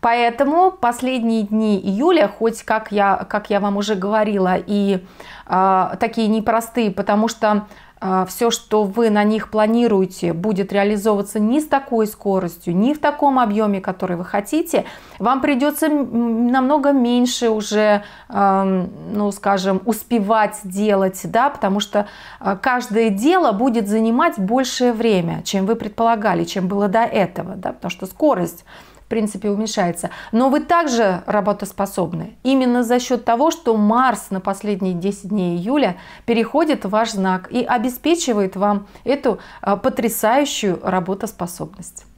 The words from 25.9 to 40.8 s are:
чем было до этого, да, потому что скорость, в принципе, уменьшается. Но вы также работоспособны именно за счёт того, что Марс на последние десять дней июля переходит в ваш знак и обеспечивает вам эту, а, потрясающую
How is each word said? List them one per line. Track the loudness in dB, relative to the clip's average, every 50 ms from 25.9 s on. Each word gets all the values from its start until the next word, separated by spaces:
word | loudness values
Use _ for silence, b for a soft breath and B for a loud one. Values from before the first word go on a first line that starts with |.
| -4 0 2 2 2 2 2 0 0 0 -2
чем | -2 -2 -4 -2
было | -2 0 0 0 2
до | 2 2 0
этого, | 2 2 0 0 0 -2 -8 -8 -8 -10
да, | -8 -8 -8 -8
потому | -6 -10 -10
что | -10 -8 -12
скорость, | -14 -6 0 2 2 2 2 0 -4 -6 -12 -20 B B B B B B B B
в | -6 -4
принципе, | -2 -2 -2 -4 -6 -4 -4
уменьшается. | -2 -2 -4 -4 -2 -2 -2 -2 -2 -4 -8 -10 B B B B B
Но | 2 4 4
вы | 2 2
также | 0 2 2 2 2 2 2 2 2 2 2 -2 -2
работоспособны | -2 -2 0 2 0 -2 -2 -4 -12 -6 -6 -6 -4 -2 -4 -4 -4 -4 -8 -10 -10 -14 -6 _
именно | 0 2 2 2 2 2 0 2
за | 2 0 0
счёт | 0 0 -4 -2 0
того, | 0 2 2 2 0
что | 0 0 0 0 2
Марс | 4 4 4 4 4 2 2 0 -2 -4 -8
на | -8 -6
последние | -4 -4 -6 -4 -4 -6 -4 -2 -2 -4 -4
десять | -2 -2 -4 -4 -4 -8 -4
дней | -2 -2 0 0 -2 -2
июля | -2 0 0 2 2 0 -2 B B B B B B
переходит | 0 0 0 0 0 0 0 2 2 0 -2 -2
в | -2
ваш | 0 0 0 0
знак | -2 -2 0 0 0 -2 -4 -4 -4
и | -4 -2
обеспечивает | 0 0 0 0 -2 -6 -4 0 0 0 0 0 -2 0 0 0 -2 -2
вам | -2 0 0 0 0 -4 B B B B
эту, | -2 -2 0 0 -2 -2 B B B B B
а, | B -2 -2
потрясающую | 0 0 -2 -2 0 -2 -2 -2 0 0 2 2 2 2 0 -2 -2 -2 -2 -2 -2